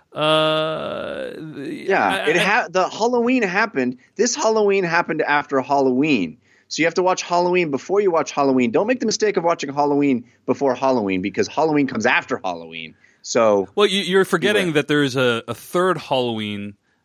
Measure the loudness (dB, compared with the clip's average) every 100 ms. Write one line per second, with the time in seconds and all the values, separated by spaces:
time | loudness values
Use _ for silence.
0 | _ -4 0 2 2 0 -2 -4 -6 -8
1 | -8 -8 -10 -10 -12 -12 -10 -10 -2 2
2 | 2 2 0 2 2 2 0 0 -2 0
3 | 0 2 2 2 0 0 -2 0 -2 -4
4 | _ -2 -2 0 0 2 2 2 0 -2
5 | -2 -2 0 0 0 -4 0 2 2 2
6 | 2 2 0 -8 _ _ _ -2 0 2
7 | 0 0 -2 0 2 2 0 -2 -2 0
8 | 2 2 0 0 2 4 2 2 0 0
9 | -2 0 0 0 0 -2 -4 -2 0 2
10 | 2 0 -2 _ -4 0 0 0 2 0
11 | 0 -2 -4 -2 -4 0 0 2 0 0
12 | 2 2 0 -6 -6 -8 -10 -14 -16 -18
13 | _ _ -4 2 4 4 0 0 2 2
14 | 0 2 2 0 2 0 2 0 0 0
15 | 2 2 0 0 -4 -12 -6 -2 0 -2
16 | -2 -2 0 -2 -6 -8 -10 -14 _ _